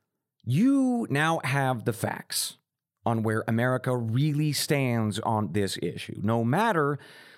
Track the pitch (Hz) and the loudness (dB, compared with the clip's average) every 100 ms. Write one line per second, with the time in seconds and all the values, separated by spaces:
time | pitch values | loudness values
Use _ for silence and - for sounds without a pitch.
0 | _ _ _ _ - 131 254 277 254 240 | _ _ _ _ -2 2 4 4 2 0
1 | - 139 156 165 131 139 135 123 113 107 | 0 0 2 0 0 0 2 0 -2 -2
2 | - - - - - - _ _ _ _ | -4 -4 -6 -6 -6 -10 _ _ _ _
3 | - 113 110 110 - 117 127 127 131 127 | -2 0 0 0 0 0 2 0 0 -2
4 | 113 120 151 147 151 135 - 143 131 117 | 0 0 2 2 0 -2 0 0 2 0
5 | 107 101 113 110 101 98 95 - 87 - | 0 -2 -2 0 0 0 -2 -2 -6 -6
6 | - - 101 117 117 160 226 175 143 139 | -10 -4 0 0 2 2 2 2 0 -2
7 | - - - | -8 -20 -20